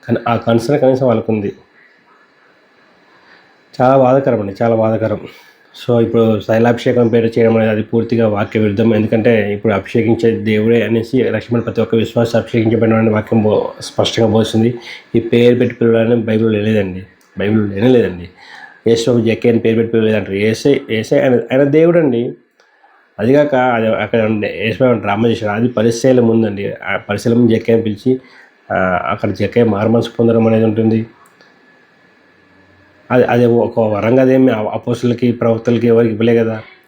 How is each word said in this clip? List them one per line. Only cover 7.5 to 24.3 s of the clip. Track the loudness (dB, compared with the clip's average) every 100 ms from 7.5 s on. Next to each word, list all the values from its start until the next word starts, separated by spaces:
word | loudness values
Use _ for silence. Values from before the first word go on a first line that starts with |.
| 2
అనేది | 0
అది | -2
పూర్తిగా | -2 -4 -2 0 0
వాక్య | -2 -4 -2
విరుద్ధం. | -2 0 0
ఎందుకంటే | 2 0 0 2 2 0
ఇప్పుడు | -2 -2
అభిషేకించే | -2 -2 -2 0 2 0
దేవుడే | 0 -2 0 2 0
అనేసి | 2 -2 -2 -2
రక్షణ | 0 -2 -4 -4
ప్రతి | -4 -4
ఒక్క | -2
విశ్వాసం | 0 -2 -2 0 -2
అభిషేకించబడిన | -2 -2 0 0 2 2 0
వాక్యం | -2 0 0
బో-, | 2 0 -2 -10
స్పష్టంగా | -16 -4 -4 0 0
బోధిస్తుంది. | 2 0 0 -2 -2 -14 -20 -4 -4
ఈ |
పేరు | 0 2 4
పెట్టి | 4 0
పిలవడానికి | 0 0 2 2 0 0
బైబిల్లో | 0 0 0
లేదండి, | 0 0 -2 -8 -14 _ _ -6
బైబిల్లో | 0 0 0
లేనే | 0 2
లేదండి. | 4 2 -4 -14 -20 -20 -20 -20 -6 0
యేసు | 0
ప్రభు | 2 0
జక్కే | 0 0 0
అని | 0
పేరు | 0 0
పెట్టి | 0
పిలవలేదంటారు. | 0 0 0 -2
యేసే, | -2 -2 0 0 0 0
యేసే | -6 -2 0
ఆయన, | 2
ఆయన | 0 0 0
దేవుడు | 2 4 4 2
అండి. | 0 -2 -4 -8 _ _ _ _ _ _ _ -6
అది | 2
కాక | 2 2
అది | 2 0 0 0
అక్కడ | -2 -2 0
ఉండే | 0